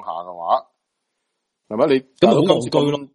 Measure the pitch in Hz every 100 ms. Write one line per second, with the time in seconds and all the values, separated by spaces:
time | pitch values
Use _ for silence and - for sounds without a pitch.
0 | 98 82 87 87 85 117 - _ _ _
1 | _ _ _ _ _ _ - 110 151 135
2 | 131 _ 190 147 185 135 120 151 147 143
3 | 139